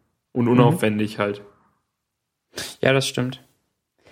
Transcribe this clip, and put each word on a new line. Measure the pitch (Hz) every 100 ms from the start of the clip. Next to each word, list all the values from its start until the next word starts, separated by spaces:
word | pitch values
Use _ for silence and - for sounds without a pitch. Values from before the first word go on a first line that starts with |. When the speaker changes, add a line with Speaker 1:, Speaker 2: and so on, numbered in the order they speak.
| _ _ _
Speaker 1:
Und | 127 117
Speaker 2:
Mhm. |
Speaker 1:
unaufwendig | 123 120 175 110 107 107 -
halt. | 104 101 - _ _ _ _ _ _ _ _ _ _ - - -
Speaker 2:
Ja, | 131
das | 135 131
stimmt. | - 127 131 _ _ _ _ _ _ _